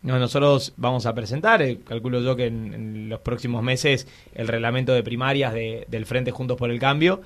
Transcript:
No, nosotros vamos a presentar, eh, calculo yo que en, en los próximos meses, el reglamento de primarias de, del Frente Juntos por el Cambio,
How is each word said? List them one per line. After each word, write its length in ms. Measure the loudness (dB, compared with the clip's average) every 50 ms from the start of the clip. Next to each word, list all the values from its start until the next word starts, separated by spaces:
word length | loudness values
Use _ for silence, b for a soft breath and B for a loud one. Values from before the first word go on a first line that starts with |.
No, 160 | -4 0 0 2
nosotros 540 | 2 2 2 4 6 6 6 4 2 -2 -6
vamos 300 | -4 -2 0 0 0 0
a 80 | -2 -2
presentar, 460 | -2 -4 -4 -4 0 4 4 4 4
eh, 200 | 4 2 -2 -4 -8
calculo 360 | -8 -8 -6 -4 -2 0 0
yo 160 | 0 0 0
que 100 | 0 -2
en, 260 | -2 -2 -4 -8 -8
en 360 | -8 -8 -10 -10 -8 -10 -8 -8
los 100 | -10 -8
próximos 460 | -4 -4 -4 -4 -2 -4 -2 0 0
meses, 420 | 0 0 2 2 2 2 2 0 b b b b b
el 140 | -10 -6 -4
reglamento 460 | -2 -2 0 0 0 0 0 2 2
de 100 | 2 2
primarias 500 | 2 0 -4 -2 0 0 2 2 0 0
de, 340 | -2 -4 -4 -6 -6 -8 -8 -8
del 180 | -6 -6 -4
Frente 240 | -2 -2 -2 -2 -2
Juntos 260 | -4 -4 -4 -4 -4
por 140 | -2 -2 -2
el 80 | -2 0
Cambio, 420 | 2 2 2 4 4 4 4 2 b